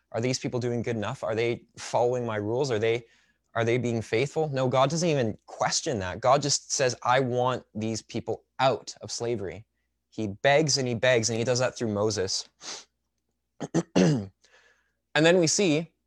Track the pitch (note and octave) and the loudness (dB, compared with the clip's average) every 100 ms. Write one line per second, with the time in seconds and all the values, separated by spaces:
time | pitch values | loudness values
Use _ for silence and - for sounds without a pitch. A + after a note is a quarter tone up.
0 | _ A2 A#2+ B2+ C#3+ B2 A#2+ A#2+ A2+ A#2 | _ -4 -2 -2 -2 -4 -2 -2 -2 -4
1 | G2+ C3 - A2 A#2 A#2+ _ - - A2+ | -4 -6 -4 -2 0 -2 _ -16 -4 0
2 | A#2+ B2+ A#2+ G#2+ G#2 A#2+ C#3+ A2 A2+ A#2 | 2 0 -2 -4 -2 -2 0 0 0 0
3 | - _ _ _ _ - A#2 B2 A#2+ A#2 | -4 _ _ _ _ -2 0 0 0 -2
4 | G#2 A2+ C#3 - D#3 C3+ C3 C3 C#3 D#3+ | 0 0 0 -2 -2 0 0 2 2 2
5 | F3 C#3+ A2+ G2 - - C3+ - - A#2+ | 0 0 0 -4 -10 -4 -2 -2 -2 -4
6 | F#2 F2+ B2+ C#3 C#3+ - - - C3 A#2 | -4 -2 2 2 2 -4 -4 -2 0 -2
7 | - B2+ C3 B2 B2 B2 - G2+ A2 A2 | 0 2 2 0 0 -2 -6 -6 -4 -4
8 | - A#2 - A2 _ - C3+ A2+ - - | -6 -8 -6 -8 _ 0 0 0 -6 -16
9 | A2 - A#2+ A#2+ F#2+ F2 - _ _ _ | -12 -6 -4 -4 -6 -10 -16 _ _ _
10 | _ - G#2+ G2 C#3 C#3+ D#3+ C3+ B2+ A2+ | _ -6 -6 0 2 4 4 0 -2 0
11 | B2+ B2 A2+ A2+ A#2 B2 B2+ - A#2 G2+ | 4 4 2 -2 0 0 0 -2 -2 0
12 | G#2+ G#2 F#2+ - - _ - - - _ | 0 0 -2 -4 -8 _ -16 -16 -16 _
13 | _ _ _ _ _ - - D#3+ - - | _ _ _ _ _ -14 -4 -2 0 4
14 | F#3 C#3 F#2+ _ _ _ _ _ _ _ | 4 4 -2 _ _ _ _ _ _ _
15 | _ D3 D#3+ F3+ D#3+ - G3+ D3 E3+ _ | _ 2 4 6 4 2 2 2 -2 _